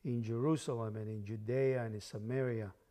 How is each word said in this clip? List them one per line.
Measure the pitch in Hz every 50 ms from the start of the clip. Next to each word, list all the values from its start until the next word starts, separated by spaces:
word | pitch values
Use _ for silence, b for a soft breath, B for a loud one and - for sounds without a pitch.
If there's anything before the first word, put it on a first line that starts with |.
| -
in | 151 120 120
Jerusalem | 113 107 113 117 127 151 160 147 - - 127 117 113 110 107
and | 110 107 107
in | 110 107 101
Judea | 101 113 107 107 110 123 131 135 135 131 123
and | 117 113 107
in | 104
Samaria | - - - 104 107 113 127 135 131 123 117 113 107 98 - - _ _